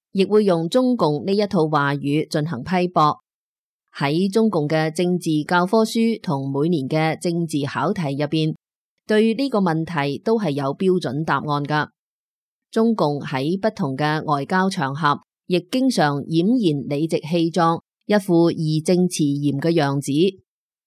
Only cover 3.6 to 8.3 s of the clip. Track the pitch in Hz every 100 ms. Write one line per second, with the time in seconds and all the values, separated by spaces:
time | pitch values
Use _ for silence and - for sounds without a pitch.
3.6 | _ _ _ - 143 156 196 226 220 185
4.6 | 147 156 156 156 180 180 165 151 147 175
5.6 | 180 220 220 226 226 226 - 139 135 135
6.6 | 160 170 131 156 160 131 175 170 165 147
7.6 | 139 - 147 208 151 139 147